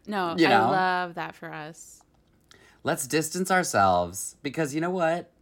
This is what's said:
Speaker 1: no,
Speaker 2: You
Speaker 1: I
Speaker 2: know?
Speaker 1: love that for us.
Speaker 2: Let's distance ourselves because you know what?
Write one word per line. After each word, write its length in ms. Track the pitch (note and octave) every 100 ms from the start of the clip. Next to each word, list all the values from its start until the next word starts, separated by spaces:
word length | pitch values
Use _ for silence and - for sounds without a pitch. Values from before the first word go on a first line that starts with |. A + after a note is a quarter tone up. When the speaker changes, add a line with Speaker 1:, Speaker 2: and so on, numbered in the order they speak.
| -
Speaker 1:
no, 300 | G#3 F3 E3+
Speaker 2:
You 100 | E3
Speaker 1:
I 20 |
Speaker 2:
know? 220 | - -
Speaker 1:
love 420 | F#3+ F#3 F3+ F3+ E3+
that 200 | D#3+ -
for 180 | E3
us. 480 | D#3 D3+ E3+ - - _ _ _ _ _ - _ _
Speaker 2:
Let's 240 | - E3 B2
distance 440 | D3+ D#3 F3+ F#3
ourselves 840 | F#3 - G#2 G2 F2 F2 F#2 - -
because 320 | D3 D#3+ D3+ D3
you 60 |
know 80 | E3+
what? 420 | F#3 E3 E3+ - _